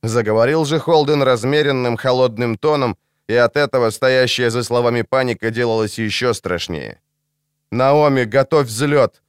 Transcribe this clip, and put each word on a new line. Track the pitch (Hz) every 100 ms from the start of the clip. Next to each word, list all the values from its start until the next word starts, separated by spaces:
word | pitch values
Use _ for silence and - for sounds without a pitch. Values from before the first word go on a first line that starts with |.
Заговорил | 117 117 107 110 120 156
же | 147 156
Холден | 151 165 143 147
размеренным, | 131 123 120 147 143 131 123 117
холодным | 135 127 127 110 120 110
тоном, | - 151 127 95 _ _ -
и |
от | 117 117 147
этого | 143 131 117
стоящая | 107 135 131 127 - 120
за | 117
словами | 113 120 120 120
паника | 117 135 127 110 113
делалась | 110 120 113 107 -
ещё | 110 - 123
страшнее. | 113 - 87 - 82 57 50 _ _ _ _ _ _ _
«Наоми, | 113 131 147 151 135
готовь | 120 131 135 160 131
взлёт! | 110 147 143 120 _